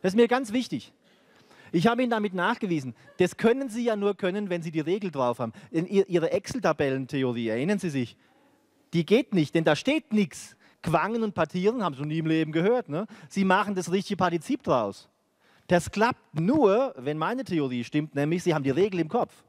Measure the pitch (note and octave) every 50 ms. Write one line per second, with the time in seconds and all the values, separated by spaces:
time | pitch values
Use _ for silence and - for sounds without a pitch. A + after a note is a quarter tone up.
0 | - F#3 F#3 A3+ A#3+ A#3 B3 C4 C#4 G#3 G3+ B3+ A#3+ - - B2 - - _ _
1 | _ _ _ _ _ _ _ _ _ _ - - - - - E3+ D#3+ A3+ A#3 A#3
2 | C4 A#3+ A#3 A3 G#3 G#3 F3+ F#3 F3 G3 A#3+ - - G3 E3+ D3+ C3 B2+ A#2 _
3 | - - - - F3+ F3 - - - A3+ A#3+ C4+ C#4 C4 G#3 A#3+ A#3+ A#3 A3 G3+
4 | G3+ G3+ G3+ - - F#3 F3+ G#3 G#3 F#3+ F3+ F3 D#3+ F3 D#3 D#3+ D3+ D#3 F3+ G#3+
5 | G3 F#3+ D3 C#3 B2+ B2 A#2+ - B2+ A2+ - - - - - E3 E3 - G#3 G3
6 | F#3+ - F3 E3+ D#3 E3 - G3+ - - - C4 F#3 F3+ D#3 - D3+ C#3 C3+ C3+
7 | C3+ A#2+ - C#3 C3 B2+ A#2+ A#2 A#2 A2+ G#2+ A#2 C3+ F3+ G#3 G3 - B2+ C3 C3+
8 | B2 A2+ - _ _ _ _ _ _ _ _ _ _ _ _ _ _ _ - E3
9 | E3+ - G3+ A#3+ D4+ _ - F3+ D#3 C3+ _ E3+ E3 E3 D3+ C#3+ - - C#4+ D#4+
10 | - _ G#3+ G#3+ G3+ D3+ - - - - - _ _ _ _ _ - E3+ D#3 E3
11 | D#3 G3 A3+ A#3 A3+ G#3+ E3+ - E3 D#3 - F#3 F3+ G3+ A#3 C4 G#3 F3 C#3+ B2+
12 | C#3+ D3+ D3+ E3 D#3+ D#3+ D#3+ D#3+ D#3+ D3+ D#3 E3 E3+ G3 A#3+ B3+ - - C#3+ D#3+
13 | G#3+ - A3+ - - C#3+ - G3 G3 F#3+ F#3 G3 G#3 G3 G#3 F#3 F3 - E3+ G3+
14 | F#3 - G3+ E3+ F#3 F3+ E3+ E3+ D3+ - C4+ - _ - D#3 B2+ A2 G2+ G2 -
15 | - _ _ _ _ _ _ _ _ _ _ _ _ _ F3+ F3 D#3+ - - G3+
16 | G#3+ A#3+ B3+ _ _ _ - D3+ D#3+ F#3+ C4+ D#4+ C#4 G3 F#3+ A3+ C4+ C4 - -
17 | B2 C#3 D3+ D#3 D#3 F3+ A#3 C4 C4 F#3+ F#3+ D#3+ C#3+ C3+ B2+ B2 A#2 - - D3+
18 | D3+ D3 _ C#3+ C#3+ D3+ E3 F#3 E3+ F3+ D#3+ D3+ C#3 C#3 C3 D3 F#3+ G#3+ F#3+ F3
19 | D#3+ D#3 - A#3+ G3+ - - - _